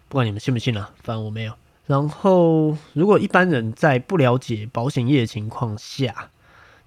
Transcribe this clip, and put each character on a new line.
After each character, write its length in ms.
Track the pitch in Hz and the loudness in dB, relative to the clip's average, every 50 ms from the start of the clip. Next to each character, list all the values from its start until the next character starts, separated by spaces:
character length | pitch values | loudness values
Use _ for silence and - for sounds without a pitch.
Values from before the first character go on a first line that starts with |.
| _ - | _ -6
不 60 | - | -2
管 120 | 135 120 | -2 -2
你 60 | 110 101 | -2 -2
们 80 | 104 | -4
信 120 | - 139 127 | -4 -4 -2
不 60 | 113 | -2
信 160 | - 131 113 | -2 -2 -4
啦， 160 | 101 98 - - _ - | -4 -6 -12 -18 _ -10
反 120 | 123 113 | -8 -8
正 80 | 110 107 | -8 -8
我 60 | 107 | -8
没 140 | 107 110 113 | -8 -8 -10
有。 100 | 110 110 - _ _ _ _ _ | -10 -12 -16 _ _ _ _ _
然 220 | - 139 139 147 147 | -2 -2 0 -2 -2
后， 680 | 147 - - 196 185 180 170 165 160 160 156 151 156 151 - - - | -4 0 2 4 4 6 6 4 4 2 2 0 -2 -4 -8 -8 -2
如 120 | 143 175 | 0 2
果 120 | 208 196 160 | 4 4 4
一 80 | 180 | 2
般 220 | - - 180 185 185 | 2 2 2 4 4
人 220 | 156 120 113 110 110 | 2 0 -2 -4 -4
在 260 | - - 156 131 123 | 0 2 2 2 2
不 180 | - - 196 | 0 0 0
了 220 | 170 131 123 123 131 | 2 4 4 2 0
解 300 | - - 117 104 104 117 - | -2 -4 -6 -6 -6 -8 -6
保 160 | 117 120 143 | -6 -4 -4
险 180 | - 135 117 | -2 -2 0
业 140 | 123 147 135 | 2 2 2
的 60 | 113 | 2
情 220 | 107 - 107 104 110 | 0 -4 -8 -8 -8
况 280 | - - 123 110 104 | -6 -6 -6 -6 -6
下， 540 | 104 - - - - 131 113 - - - - _ _ _ _ _ - - _ _ _ _ | -8 -12 -12 -8 -6 -6 -6 -6 -8 -16 -18 _ _ _ _ _ -20 -20 _ _ _ _